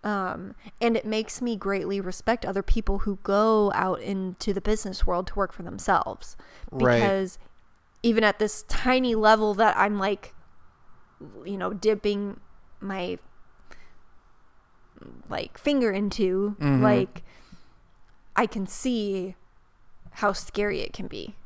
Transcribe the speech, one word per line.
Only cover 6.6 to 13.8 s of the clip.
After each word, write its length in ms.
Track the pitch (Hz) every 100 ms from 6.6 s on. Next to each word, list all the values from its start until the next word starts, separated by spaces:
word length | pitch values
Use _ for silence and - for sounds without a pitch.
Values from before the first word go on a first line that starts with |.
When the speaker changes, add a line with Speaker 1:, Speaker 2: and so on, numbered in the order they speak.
| -
Speaker 2:
Right. 240 | 131 127 120
Speaker 1:
Because 380 | 196 196 190 - - - - - _ _
even 200 | 233 226
at 140 | 220 202
this 240 | 214 - -
tiny 480 | - 254 254 254 220
level 380 | 214 220 214 196
that 200 | 220 -
I'm, 200 | 202 208
like, 360 | 190 196 - - - - - _ - - - _ - - 165
you 120 | 196
know, 160 | 185
dipping 680 | 202 214 208 208 202 202 - - - - -
my, 380 | 196 190 180 180 - - - - - -